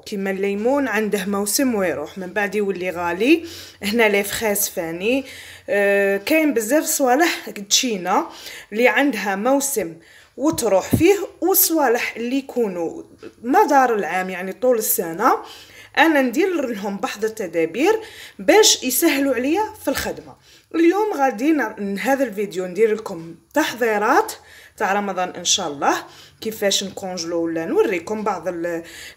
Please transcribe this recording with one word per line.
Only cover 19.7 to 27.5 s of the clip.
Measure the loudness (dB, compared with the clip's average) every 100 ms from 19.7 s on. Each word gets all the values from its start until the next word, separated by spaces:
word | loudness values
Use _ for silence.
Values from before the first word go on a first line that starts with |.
| -4
في | -6
الخدمه. | -4 -4 -8 -14 -20 _ -20 _ 2
اليوم | 4 4 2 2
غادي | 0 2 0
ن-، | 2 0 -4 -6 -4
هذا | 0 2
الفيديو | 0 -2 -6 -6 -4
ندير | 2 2 2
لكم | -6 -12 -12 -18 _
تحضيرات | -2 -2 0 0 2 4 4 2 -4 -18 -20 -16 -4
تاع | 0
رمضان | 0 -2 -4 -4
ان | -4 -2
شاء | 0 -2
الله، | -2 0 0 -4 -20 -20 -10
كيفاش | -8 -2 0 0
نكونجلو، | -4 -10 -10 -8 -4 -2
ولا | -2